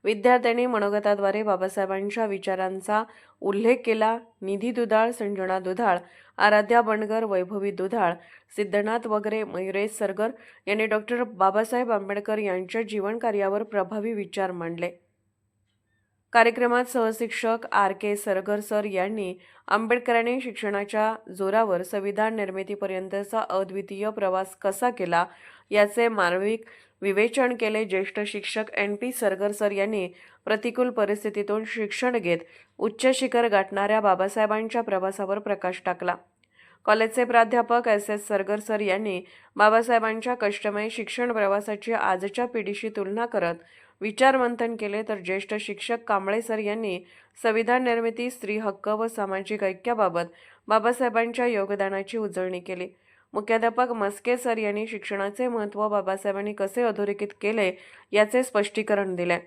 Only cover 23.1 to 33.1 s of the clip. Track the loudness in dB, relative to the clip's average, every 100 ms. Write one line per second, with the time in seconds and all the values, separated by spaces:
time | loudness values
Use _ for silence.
23.1 | -6 -4 -4 0 -2 -2 -6 -8 -6 -6
24.1 | -2 0 0 -4 -2 -4 0 -2 0 0
25.1 | 2 0 -6 -20 -20 _ 4 4 4 2
26.1 | 4 2 2 0 -2 -6 -20 _ _ 0
27.1 | 2 2 2 0 2 0 0 0 -2 -2
28.1 | -4 -6 -6 -6 -4 -4 -2 -2 -2 -4
29.1 | 0 0 2 -2 0 -2 0 -2 -2 -4
30.1 | -10 -20 _ -2 -2 0 0 0 2 0
31.1 | 0 -2 -4 -2 -2 -4 -6 -4 -2 0
32.1 | 0 0 0 -2 -20 _ -4 -4 2 2